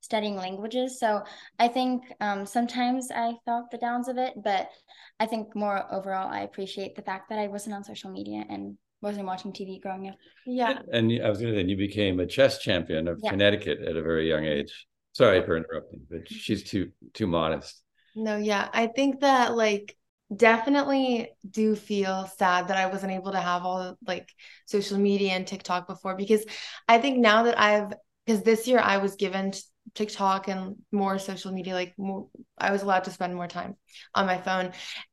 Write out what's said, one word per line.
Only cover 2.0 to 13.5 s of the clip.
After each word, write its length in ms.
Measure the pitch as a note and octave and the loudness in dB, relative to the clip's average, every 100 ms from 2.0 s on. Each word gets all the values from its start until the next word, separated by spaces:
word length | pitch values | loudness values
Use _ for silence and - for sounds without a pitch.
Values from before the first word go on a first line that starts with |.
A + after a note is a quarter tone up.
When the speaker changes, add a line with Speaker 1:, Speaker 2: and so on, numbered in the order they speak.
| - - | -6 -6
Speaker 1:
um, 240 | G#3 G3 | -4 -2
sometimes 640 | G3 A#3+ A#3 B3 B3 B3+ B3+ | -2 -2 -2 0 0 0 -4
I 240 | A#3 A#3 A#3 - | -4 -4 -4 -4
felt 240 | A#3+ A#3+ | -4 -4
the 80 | A#3+ | -6
downs 300 | A#3+ B3 B3+ | -4 -2 -4
of 100 | B3 | -2
it, 160 | B3+ A#3 | -4 -2
but 320 | G#3 G3 - - _ - - - | -2 -2 -2 -10 _ -20 -14 -6
I 80 | A3 | -4
think 300 | A3+ G#3+ G#3 | -4 -6 -4
more 300 | G#3 G3 - | -2 -2 -4
overall, 380 | F#3+ F#3+ F#3+ F#3+ | -6 -4 -4 -4
I 120 | G3+ | -6
appreciate 540 | G3+ - F#3+ G3 F#3+ | -8 -8 -10 -8 -10
the 80 | - | -10
fact 280 | G3+ F#3+ - | -10 -10 -8
that 80 | G#3+ | -6
I 80 | G#3 | -6
wasn't 260 | G3+ A3 | -6 -10
on 100 | G3+ | -10
social 260 | G3+ G#3 G3 | -12 -14 -12
media 340 | F#3+ G3+ G#2+ G#3+ | -12 -10 -8 -8
and 280 | G3+ G3+ G3+ _ _ | -8 -10 -14 _ _
wasn't 260 | G#3 G3+ F#3+ | -8 -6 -6
watching 260 | F#3+ G3+ | -8 -8
T 120 | F#3+ | -10
V 160 | F#3+ F#3+ | -10 -10
growing 280 | G3 F#3+ F#3+ | -10 -10 -10
up. 80 | - _ _ B3+ | -14 _ _ -6
Speaker 2:
Yeah. 340 | B3 A#3+ C4+ - | -2 0 -2 -2
Speaker 3:
And, 180 | A#2 A2+ | 2 2
and 140 | A#2+ | 2
I 40 | A#2 | 2
was 120 | G#2 | 0
gonna 140 | A#2 | 0
say, 100 | G#2 | 0
you 120 | F2+ G2 | 0 0
became 440 | G2 G#2 G2 F2+ | -2 2 2 2
a 60 | F2 | 0
chess 320 | - C3+ - | 4 4 4
champion 500 | - F2 E2 D#2+ E2+ | 0 0 0 -2 -2
of 120 | E2 | -2
Speaker 1:
Yeah. 80 | - | -2
Speaker 3:
Connecticut 500 | G2 G2+ | 4 4